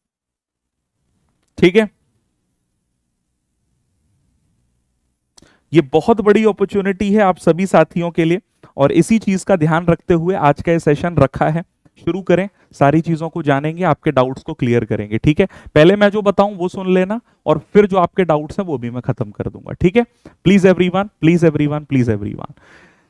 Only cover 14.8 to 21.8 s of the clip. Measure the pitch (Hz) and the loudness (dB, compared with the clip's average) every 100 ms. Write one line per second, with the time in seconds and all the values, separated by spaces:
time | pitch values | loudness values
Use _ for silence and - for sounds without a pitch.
14.8 | 113 107 104 113 151 151 190 - - 151 | -2 -4 -6 -2 0 0 -2 -6 -2 4
15.8 | 165 208 202 214 202 196 202 196 180 196 | 4 4 2 0 -2 0 -2 -4 -8 -6
16.8 | 185 185 185 233 - _ - 151 - 208 | -2 0 0 -6 -12 _ -2 -2 0 2
17.8 | 202 190 175 - 170 151 151 - 185 135 | 2 2 0 0 0 -2 -4 -8 -6 -6
18.8 | 120 123 - - 104 - - - - - | -8 -8 -6 -6 -8 -8 -10 -12 -14 -2
19.8 | 180 226 240 _ - _ 165 202 185 175 | 0 2 -2 _ -20 _ 2 4 4 4
20.8 | 180 185 208 _ 156 170 165 147 147 151 | 0 -2 -6 _ 2 4 2 2 -2 -4